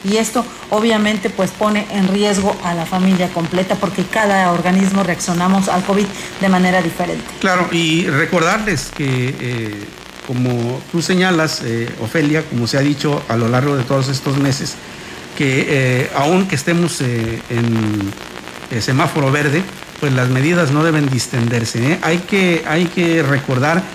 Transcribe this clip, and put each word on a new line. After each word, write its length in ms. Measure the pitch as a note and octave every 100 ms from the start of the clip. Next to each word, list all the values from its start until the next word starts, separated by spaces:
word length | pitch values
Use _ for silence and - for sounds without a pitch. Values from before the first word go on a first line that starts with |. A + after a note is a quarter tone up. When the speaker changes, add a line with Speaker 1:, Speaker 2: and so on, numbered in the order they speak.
Speaker 1:
Y 140 | G3 G#3+
esto 280 | A3 B3 A3+ - -
obviamente 600 | G#3+ A3+ A3 G#3 G#3+ G3
pues 180 | G3 F#3
pone 380 | - G#3+ G#3 G#3
en 180 | G3+ F#3
riesgo 460 | G3 G#3 G3 G3 -
a 120 | F3+ E3+
la 100 | E3
familia 440 | F#3 F#3+ F#3 F3+
completa 440 | F3 E3 F3+ F#3+ G3
porque 280 | F#3+ -
cada 480 | F3 A3 G#3 G3 F#3
organismo 500 | F3 F3+ F#3 G3 G3
reaccionamos 680 | F#3 E3+ - E3+ F3+ F#3+ F#3+
al 140 | F#3
covid 220 | F#3+ G3 G3+ - - -
de 80 | G3
manera 340 | F#3 F#3 F#3
diferente. 400 | E3+ - C#3 A#2 - -
Speaker 2:
Claro, 300 | G3 F3+ F3
y 340 | E3+ E3 D#3+ F#3
recordarles 840 | C#3+ D#3+ F3+ E3 G#3+ G#3+ D#3 - -
que, 380 | C#3 B2+ B2 C#3
eh, 440 | B2+ A#2+ A2 G#2 G2+ - - - -
como 520 | B2+ B2+ A#2+ A#2+ C3 -
tú 100 | E3+
señalas, 600 | D#3+ F3+ F#3 E3+ D#3 -
eh, 260 | C3 A#2 A#2 -
Ofelia, 420 | A2+ E3 D3 D3+
como 240 | D3+ A#2+ A#2
se 100 | C#3
ha 40 |
dicho 420 | C#3+ C#3+ D#3 C#3+ -
a 80 | A#2
lo 100 | A#2
largo 300 | B2+ C#3+ C#3+
de 60 |
todos 260 | B2+ C#3 C3
estos 280 | C3+ - C#3
meses, 380 | C#3 C3+ - - - - - - - -
que, 280 | C#3 D3 -
eh, 440 | D3 C3 B2+ D3 -
aun 320 | C#3 F#3 F#3+
que 80 | D3
estemos, 440 | - E3+ E3+ -
eh, 420 | C3 A#2+ A2+ A2+ -
en, 640 | A#2+ A#2 A2+ A2 G#2 G2 G2+ - - - - -
eh, 100 | A#2+
semáforo 500 | A2 C3 E3 D#3+ C#3
verde, 320 | C#3+ D3 D3+ F#3+ - - -
pues 120 | D3
las 160 | C3 B2
medidas 420 | C3 D3 F3 D#3
no 120 | D3
deben 260 | D#3+ D#3 C#3+
distenderse, 840 | B2+ - C3 A#2 A#2+ A2+ A#2+ B2
¿eh? 60 | F3
Hay 160 | D#3+ F3
que, 440 | F#3 G3+ F#3 E3 D#3
hay 180 | D#3 F3
que 380 | - E3+ E3
recordar 580 | C3+ C#3 C#3 B2+ C#3+ F3 F#3+